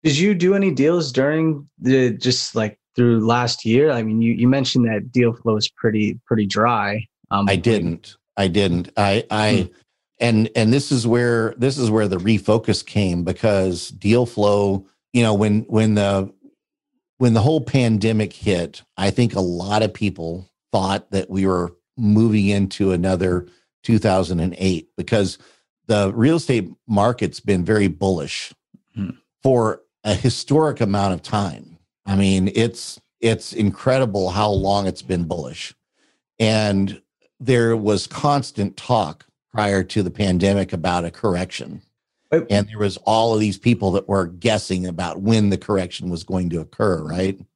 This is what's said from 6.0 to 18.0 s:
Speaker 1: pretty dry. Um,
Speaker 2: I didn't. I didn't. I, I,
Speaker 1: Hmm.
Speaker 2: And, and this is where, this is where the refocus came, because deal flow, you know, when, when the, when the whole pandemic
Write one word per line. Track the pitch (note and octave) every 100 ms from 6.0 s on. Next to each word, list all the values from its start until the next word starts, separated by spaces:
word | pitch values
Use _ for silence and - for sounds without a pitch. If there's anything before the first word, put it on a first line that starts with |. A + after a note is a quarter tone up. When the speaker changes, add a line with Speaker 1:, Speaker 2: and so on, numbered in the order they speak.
| G#2+ A#2 _
Speaker 1:
pretty | A2+ G2+
dry. | G2+ A2+ A#2 G2+ G#2 G#2+ _ _
Um, | G2 G2+
Speaker 2:
I | G2
didn't. | A#2 A2 E2+ E2 - - _ -
I | G2
didn't. | F2 G2 F3 F3+ -
I, | G2+ G2+ -
I, | G#2+ G#2+
Speaker 1:
Hmm. | G#2 F#2 _ _ _ _ _
Speaker 2:
And, | A#2+ A2 A2 -
and | A2
this | C3+ C#3
is | C3+ A#2+
where, | A#2+ A#2+ A#2 A2+ A2+
this | B2+ C#3
is | A#2+
where | A2 G#2
the | F#2
refocus | F#2+ G#2+ - G#2+ - - -
came, | - F#2+ F2
because | E2+ F2+ A2+ G2 F#2+ F2 -
deal | - G2+ A#2 A#2+
flow, | - G#2 G2+ G2+ G2 G2 _ _
you | B2
know, | A2+
when, | G#2 G#2+ G#2+
when | - G#2+ A2 G#2
the, | G3+ G3 G3 _ - _ _ _ _ _ _ _
when | B2
the | A2
whole | A2+ D#3+
pandemic | A#2+ C#3 A#2+ A2